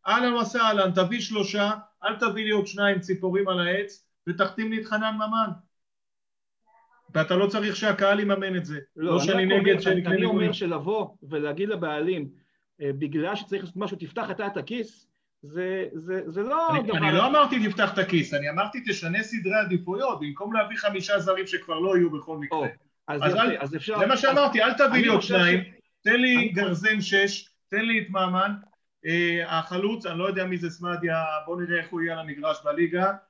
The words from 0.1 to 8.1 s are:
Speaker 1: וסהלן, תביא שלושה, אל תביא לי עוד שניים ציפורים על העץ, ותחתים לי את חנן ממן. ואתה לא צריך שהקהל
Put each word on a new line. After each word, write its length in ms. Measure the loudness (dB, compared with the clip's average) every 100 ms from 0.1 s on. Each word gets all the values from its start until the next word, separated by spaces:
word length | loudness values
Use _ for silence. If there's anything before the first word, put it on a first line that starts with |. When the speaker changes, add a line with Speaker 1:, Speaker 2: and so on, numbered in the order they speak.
| 2 4
Speaker 1:
וסהלן, 560 | 0 0 2 2 4 2
תביא 260 | 2 0 0
שלושה, 500 | -4 -2 -2 0 0 -2 -8 _
אל 120 | -6 0
תביא 280 | -2 0
לי 60 | 0
עוד 160 | 0 0
שניים 340 | 0 2 2
ציפורים 480 | -2 -2 0 0 0
על 120 | 0
העץ, 460 | 0 -2 -4 -12 _ _ -8
ותחתים 420 | -2 -2 -2 -4
לי 80 | -4
את 60 | -4
חנן 280 | -2 -2
ממן. 360 | -2 -2 -2 -2 -6 _ _ _ _ _ _ _ _ _ _ _ _ _ _ _
ואתה 220 | -2 2 4
לא 100 | 2
צריך 300 | 2 -2 0
שהקהל 440 | 0 4 4